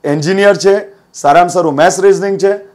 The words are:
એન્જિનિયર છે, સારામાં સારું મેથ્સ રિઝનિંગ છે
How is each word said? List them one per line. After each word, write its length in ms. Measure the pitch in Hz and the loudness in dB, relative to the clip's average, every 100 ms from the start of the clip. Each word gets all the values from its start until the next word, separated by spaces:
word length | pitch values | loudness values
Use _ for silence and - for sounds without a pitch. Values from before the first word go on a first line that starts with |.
એન્જિનિયર 520 | 143 151 151 196 202 196 | -4 -4 -4 0 0 2
છે, 320 | 190 202 202 _ _ | 0 0 -4 _ _
સારામાં 360 | - - 175 175 | -4 2 2 2
સારું 260 | 180 165 139 | 0 -2 0
મેથ્સ 240 | 170 185 | 0 2
રિઝનિંગ 380 | 196 185 196 196 | 0 0 -2 -2
છે 200 | 196 202 - | -2 -4 -10